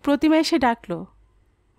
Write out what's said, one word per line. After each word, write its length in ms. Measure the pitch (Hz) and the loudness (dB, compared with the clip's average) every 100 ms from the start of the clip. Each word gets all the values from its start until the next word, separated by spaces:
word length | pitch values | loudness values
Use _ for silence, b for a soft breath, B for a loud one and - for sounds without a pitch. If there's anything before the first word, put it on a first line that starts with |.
প্রতিমা 340 | 285 285 311 311 | -2 0 2 2
এসে 220 | 302 330 | 2 0
ডাকল, 460 | 247 233 - 170 185 _ _ _ _ _ _ | 0 -2 -8 -10 -12 _ _ _ _ _ _